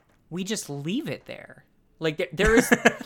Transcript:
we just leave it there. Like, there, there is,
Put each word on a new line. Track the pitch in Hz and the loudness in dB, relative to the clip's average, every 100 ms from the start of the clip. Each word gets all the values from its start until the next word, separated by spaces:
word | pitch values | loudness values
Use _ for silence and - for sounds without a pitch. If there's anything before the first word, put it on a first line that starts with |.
| _ _ _ | _ _ _
we | 165 | -8
just | 190 220 - | -6 -6 -8
leave | 143 147 226 285 | -8 -6 -6 -6
it | 131 - | -10 -12
there. | - - - _ _ _ - | -16 -18 -20 _ _ _ -6
Like, | 160 156 | -4 -2
there, | 180 | -4
there | 151 214 226 | 0 4 6
is, | - 233 - - | 4 4 4 0